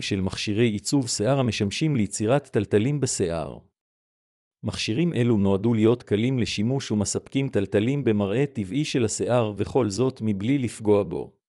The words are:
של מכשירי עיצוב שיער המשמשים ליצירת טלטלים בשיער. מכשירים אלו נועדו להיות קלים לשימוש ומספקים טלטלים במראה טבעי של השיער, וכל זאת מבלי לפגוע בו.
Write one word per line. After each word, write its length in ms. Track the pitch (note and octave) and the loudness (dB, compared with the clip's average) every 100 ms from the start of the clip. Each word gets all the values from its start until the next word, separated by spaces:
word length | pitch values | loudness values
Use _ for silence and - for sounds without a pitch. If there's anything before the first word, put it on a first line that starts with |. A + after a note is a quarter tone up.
של 200 | - G2+ | -2 -2
מכשירי 460 | F#2 - - G2+ A#2+ | -2 -4 -4 2 2
עיצוב 400 | G#2 - C#3+ A#2+ | 0 -2 -2 0
שיער 320 | - G#2+ C#3 | -2 0 2
המשמשים 560 | A#2+ - G2+ - D#3 C3+ | 0 0 -2 0 0 0
ליצירת 520 | G2+ - G#2 C#3 - | 0 -2 0 0 0
טלטלים 520 | A#2+ G2+ G#2 A#2 D3 | -2 2 2 2 0
בשיער. 580 | B2+ - F#2 E2 C#2+ A#1 - _ _ _ _ _ _ _ _ _ | -2 -2 -2 -2 -6 -10 -18 _ _ _ _ _ _ _ _ _
מכשירים 500 | A2 - - A2+ F3 | -8 -4 -2 0 0
אלו 240 | A#2+ A#2+ A2 | 2 2 4
נועדו 360 | G2 G2 A2+ | 4 2 2
להיות 300 | A2+ A2 B2 | 4 4 4
קלים 360 | - G#2 A#2+ C3 | 0 0 0 0
לשימוש 520 | G2 - A2 C3+ - | -2 -2 -2 -2 -2
ומספקים 580 | G#2+ G2+ G2+ - C#3 C3+ | -2 0 -4 -4 -4 -2
טלטלים 540 | G#2 G2 G#2 A2+ C#3+ | -2 0 0 0 0
במראה 420 | A#2 G#2 G2 A2+ C#3+ | 2 2 2 0 -2
טבעי 400 | - F#2 B2+ D3+ | -4 -4 -4 -2
של 200 | C#3+ A2 | 0 0
השיער, 480 | - F#2+ A#2+ G#2+ G2+ | 0 0 0 0 -2
וכל 320 | G2 C#3 A2+ | -2 0 0
זאת 300 | G2 C3 B2+ | 0 -2 0
מבלי 360 | A2 G2 G#2+ C#3+ | -2 -2 0 0
לפגוע 460 | A#2+ - G#2+ G#2 | -2 -2 2 2
בו. 360 | G2 E2 A#1+ - | 2 -4 -8 -14